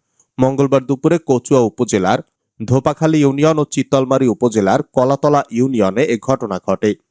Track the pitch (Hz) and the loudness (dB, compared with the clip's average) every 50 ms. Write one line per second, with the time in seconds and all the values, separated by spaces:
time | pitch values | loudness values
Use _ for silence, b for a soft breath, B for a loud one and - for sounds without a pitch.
0 | _ _ _ _ _ _ - - 127 131 135 135 139 135 135 135 127 123 139 131 | _ _ _ _ _ _ -4 -2 -2 0 0 0 0 0 0 0 0 -2 -4 -2
1 | - 160 170 165 - - 131 120 - - 143 131 117 104 - - 123 107 113 101 | 0 0 0 0 0 0 -2 -2 0 2 2 2 2 2 0 -4 -4 -2 -2 0
2 | 90 90 113 131 - _ _ _ _ _ _ - 113 104 123 135 135 156 147 - | 0 0 -2 -2 -4 _ _ _ _ _ _ -10 -4 -2 0 0 0 -2 -2 0
3 | 160 160 160 156 143 139 135 139 147 156 160 151 147 - - 139 131 - 147 135 | 0 0 2 2 2 0 0 0 0 0 2 0 -2 -4 -4 -6 -4 0 0 0
4 | 131 127 135 135 135 123 104 - - 120 107 110 98 101 117 139 - _ - 135 | 0 0 0 0 2 0 0 0 0 0 0 2 0 2 0 0 -2 _ -2 0
5 | 127 131 139 135 - 147 147 143 131 - 113 113 127 135 131 113 98 95 95 113 | 0 0 0 0 0 0 0 0 -2 -2 -2 -2 -2 0 0 0 0 0 0 0
6 | 147 - 120 107 - - 135 - 123 104 95 90 - - 95 - - 107 101 - | -2 -2 -2 -4 -2 -2 -2 -2 -2 -6 -8 -6 -4 -4 -4 -2 0 -2 -2 -4
7 | _ _ | _ _